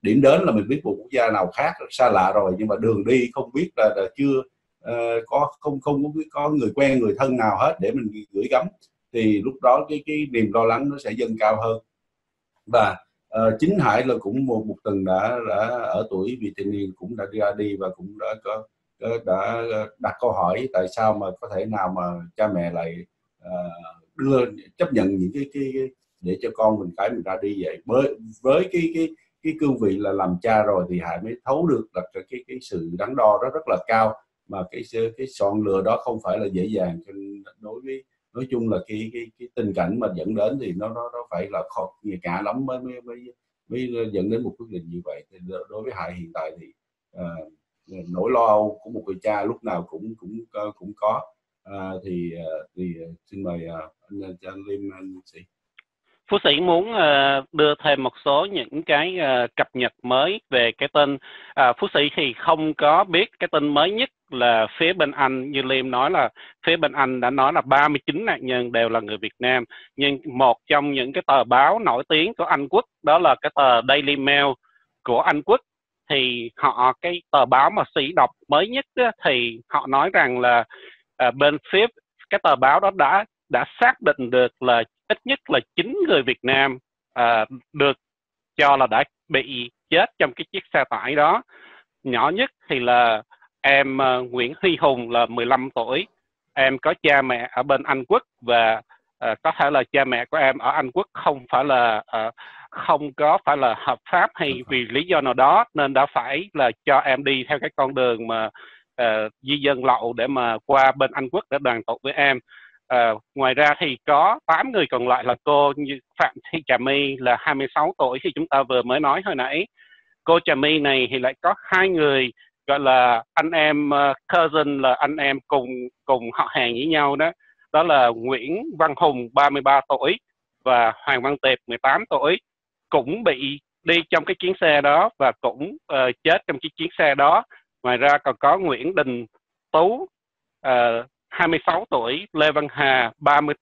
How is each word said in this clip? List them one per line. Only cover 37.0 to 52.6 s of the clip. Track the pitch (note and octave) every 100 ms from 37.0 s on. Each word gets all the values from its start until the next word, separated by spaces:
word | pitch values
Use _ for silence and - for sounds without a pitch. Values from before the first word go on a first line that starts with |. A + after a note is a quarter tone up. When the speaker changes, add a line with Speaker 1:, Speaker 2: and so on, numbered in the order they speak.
| E2
Speaker 1:
Cho |
nên | G2 G2 G2+ G2 _
đối | G#2+ A2+
với, | C3+ C3+ C3 _ _
nói | A#2+ B2+
chung | B2 A2+
là | G2 F2+
cái, | G#2+ A2
cái, | A#2 A2+ _
cái | B2
tình | - G#2+ F#2
cảnh | E2+ A2+
mà | A2
dẫn | F#2 F#2+
đến | A2 G#2 C#3
thì | A2+ F2+
nó, | G#2+
nó, | A2+ A#2+
nó | A#2+ A#2+
phải | F2 G2
là | G2+ -
khó, | - - _
nhạy | G#2+ F2+
cảm | F2 F2
lắm | G#2 B2 C3+
mới, | B2+
mới, | B2+ B2+
mới, | A#2+ A#2+ B2 - _ _ _
mới | A#2+ B2+ A#2 A2
dẫn | G2 F#2+
đến | A2+
một | A#2 -
quyết | A#2
định | F#2 E2
như | F2
vậy. | F2 - -
Thì | F#2+ F2+
đo-, | F#2 F2+
đối | G#2+
với | A2 G#2+
Hải | E2+
hiện | F2+ E2
tại | - D#2 D#2
thì, | - _ _ _ _
ờ, | F#2 F2 E2 D#2 D#2 _ _ _ F#2 F2
nỗi | F2 G2+
lo | B2 A#2
âu | G#2+ G#2+ G#2+
của | -
một | A#2 F#2
người | F#2
cha | A2 G#2
lúc | G#2 A#2
nào | A#2 F2+ F2
cũng, | E2 G#2 A2+
cũng, | F2+ A2 A2+
ờ, | G#2 G#2
cũng | G#2+ F#2 G#2+
có. | G#2+ B2 - _ _ _
À, | _ G2 F#2+ F#2
thì, | F#2 F2+ F2 E2 D#2+
ờ, | D#2+